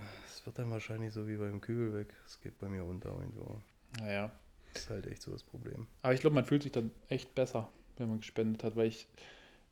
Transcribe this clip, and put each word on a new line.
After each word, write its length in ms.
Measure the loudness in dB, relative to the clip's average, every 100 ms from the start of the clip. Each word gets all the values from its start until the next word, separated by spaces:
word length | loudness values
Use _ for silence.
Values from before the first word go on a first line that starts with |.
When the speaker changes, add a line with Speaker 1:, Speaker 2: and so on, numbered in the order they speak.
| -10 -12 -16
Speaker 1:
das 180 | -14 -8
wird 120 | -4
dann 120 | -2
wahrscheinlich 420 | -2 -2 -4 -2
so 140 | -2 -2
wie 80 | 0
beim 240 | -2 -2
Kübelweg. 520 | 0 0 2 0 -4 -10 -20
Es 140 | -14
geht 180 | -12 -8
bei 100 | -4
mir 140 | -4 -4
unter 240 | -4 -6
irgendwo. 500 | -6 -6 -8 -8 -10 -12 _ -12 -6
Speaker 2:
Naja. 320 | -2 0 -2 -6 -20 -20 -14
Speaker 1:
Das 100 | -10
ist 60 | -6
halt 180 | -6 -6
echt 140 | -8
so 100 | -8
das 120 | -10
Problem. 440 | -10 -12 -8 -8 -10 -2
Speaker 2:
Aber 120 | 4
ich 80 | 6
glaub, 120 | 8
man 100 | 8 8
fühlt 180 | 4
sich 80 | 4
dann 200 | 0 0 -2 -4
echt 260 | -2 0
besser, 360 | 2 2 2 -2 -8 -14 -4
wenn 120 | -2
man 100 | -2
gespendet 440 | -2 0 2 2
hat, 120 | 0 4
weil 120 | 2
ich, 200 | 2 -10 -20 -20 -20 -20 -20 -20